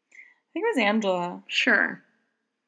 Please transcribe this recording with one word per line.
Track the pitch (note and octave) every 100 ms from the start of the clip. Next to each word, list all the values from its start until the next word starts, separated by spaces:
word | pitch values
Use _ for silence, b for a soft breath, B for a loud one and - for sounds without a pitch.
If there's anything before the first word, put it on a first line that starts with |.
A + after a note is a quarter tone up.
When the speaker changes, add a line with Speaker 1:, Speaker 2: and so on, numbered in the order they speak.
| _ b b b _
Speaker 1:
think | D#4+
it | A4+
was | F4
Angela. | G3+ A3 G3 F3+ F3 G3 -
Speaker 2:
Sure. | - - G#3 E2 - _ _ _ _ _ _